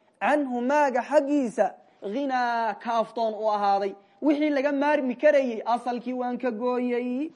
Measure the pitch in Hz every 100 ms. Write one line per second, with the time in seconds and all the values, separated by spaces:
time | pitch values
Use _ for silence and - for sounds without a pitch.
0 | _ - 202 294 277 247 247 294 285 247
1 | 233 294 277 294 247 - 196 - _ _
2 | 196 220 285 254 247 233 226 196 233 233
3 | 220 - 226 208 214 208 202 196 196 196
4 | - - 269 285 302 285 277 285 285 302
5 | 269 247 302 294 262 220 - 240 247 247
6 | 240 254 247 247 254 214 247 247 247 240
7 | 247 247 320